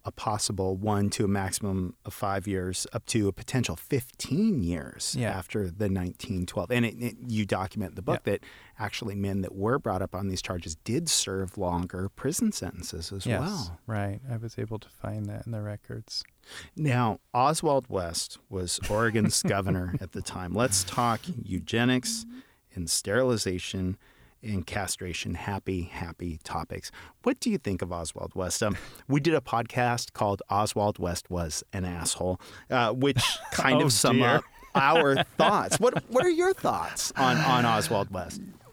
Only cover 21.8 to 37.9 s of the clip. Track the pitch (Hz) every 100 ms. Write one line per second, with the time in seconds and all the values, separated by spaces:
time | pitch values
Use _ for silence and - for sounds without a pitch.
21.8 | 123 127 123 - - - - _ _ 92
22.8 | 82 - 98 113 127 110 98 90 - 95
23.8 | 92 98 _ _ - _ 110 98 80 104
24.8 | 92 - 90 87 104 85 - 98 - 95
25.8 | 85 - 85 - 87 78 - 82 82 87
26.8 | - - - _ 240 285 254 202 - 92
27.8 | 90 87 85 - 82 92 90 - 107 95
28.8 | - - - 143 156 156 - 117 113 -
29.8 | 123 120 - - 107 98 - 98 107 110
30.8 | 104 104 87 90 - 87 82 - - 98
31.8 | 90 87 82 - 90 90 - - - 127
32.8 | 113 127 139 127 - - - - 135 127
33.8 | 147 110 135 120 120 151 - - - 139
34.8 | 139 160 143 135 139 - 160 196 - -
35.8 | 240 - - 240 359 330 359 381 - 95
36.8 | 82 - - - 131 123 143 123 120 110
37.8 | -